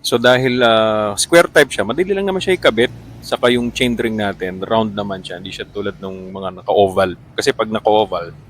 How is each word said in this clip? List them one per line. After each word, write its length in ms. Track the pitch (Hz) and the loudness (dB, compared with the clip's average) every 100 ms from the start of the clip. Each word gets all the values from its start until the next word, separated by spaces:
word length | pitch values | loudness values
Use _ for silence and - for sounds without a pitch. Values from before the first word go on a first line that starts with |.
So, 160 | - 120 | 0 2
dahil, 460 | 120 127 131 123 | 4 4 2 2
ah, 480 | 120 113 110 107 107 101 | 4 4 2 0 -2 -2
square 320 | - 170 170 | 4 4 6
type 160 | - 139 | 4 2
siya, 160 | - | 0
madali 240 | 101 127 185 196 | -4 -2 -2 -2
lang 80 | |
naman 160 | 196 190 | -2 -2
siya 160 | 180 185 | -2 2
ikabit. 320 | 156 113 123 - - - | 2 2 0 -2 -20 -18
Saka 320 | - 120 123 | -8 0 2
yung 160 | 123 120 | 2 -2
chainring 480 | - 127 113 117 110 | -2 -2 -2 -4 -2
natin, 480 | 101 92 95 92 | -4 -4 -8 -8
round 320 | 95 113 110 101 | 0 0 0 -2
naman 240 | 101 95 | -6 -8
siya. 240 | 90 90 | -10 -12
Hindi 80 | 95 | -12
siya 160 | 92 107 | -12 -12
tulad 320 | 104 101 92 | -8 -8 -8
ng 320 | 98 95 95 | -12 -12 -12
mga 320 | 95 95 90 | -10 -10 -10
naka-oval. 560 | - 101 98 92 95 87 - - | -2 2 4 4 0 -2 -12 -8
Kasi 160 | 110 | -6
pag 160 | 127 110 | -4 -4
naka-oval 640 | 107 110 107 104 90 85 73 - | -2 0 2 0 -4 -8 -14 -20